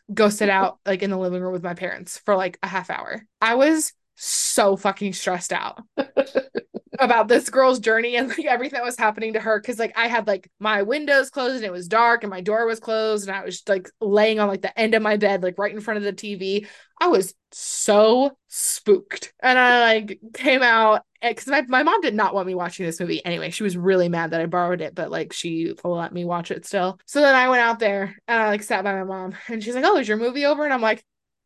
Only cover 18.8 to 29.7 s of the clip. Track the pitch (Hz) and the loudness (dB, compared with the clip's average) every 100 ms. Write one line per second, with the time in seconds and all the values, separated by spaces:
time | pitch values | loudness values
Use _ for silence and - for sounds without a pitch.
18.8 | - 190 - - - - 254 254 247 247 | 2 2 2 -14 -14 -2 2 4 6 6
19.8 | 233 220 214 - 220 - 269 262 247 226 | 4 2 -2 -14 -16 -4 0 4 4 6
20.8 | 220 - - - 240 220 262 285 247 254 | 4 4 0 -6 -4 -4 -2 -2 2 2
21.8 | 302 415 311 214 196 196 185 185 175 - | 2 2 0 0 0 0 -4 -4 -6 -6
22.8 | 170 165 175 160 175 170 165 - 208 175 | -8 -6 -4 -4 -4 -6 -6 -4 -4 0
23.8 | 180 185 175 170 165 165 165 180 175 180 | 2 4 2 0 -2 -4 -2 -2 -2 -2
24.8 | 156 175 160 165 160 - 170 165 165 165 | -6 -8 -6 -6 -8 -8 -6 -4 -6 -6
25.8 | 175 170 165 175 175 175 170 - - 202 | -6 -4 -6 -8 -6 -6 -6 -10 -6 -4
26.8 | 180 185 - 285 285 262 254 247 233 220 | -4 -6 -6 2 4 6 4 4 2 0
27.8 | 220 202 185 - - 233 214 208 208 208 | -2 -2 -6 -10 -2 0 0 -2 -2 -2
28.8 | 202 196 190 190 185 - - 226 208 | -2 -4 -6 -8 -10 -12 -10 -10 -6